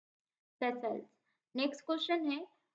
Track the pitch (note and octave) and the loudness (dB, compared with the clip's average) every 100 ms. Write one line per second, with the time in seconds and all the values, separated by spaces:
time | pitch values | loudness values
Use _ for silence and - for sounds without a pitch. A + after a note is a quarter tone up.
0 | _ _ _ _ _ _ B3 B3 A3+ G#3 | _ _ _ _ _ _ -2 0 -2 -4
1 | - _ _ _ _ B3 C#4+ C#4 - D#4+ | -6 _ _ _ _ 0 0 0 -2 0
2 | - E4+ D4+ C#4+ F#4 _ _ | 2 2 2 -2 -4 _ _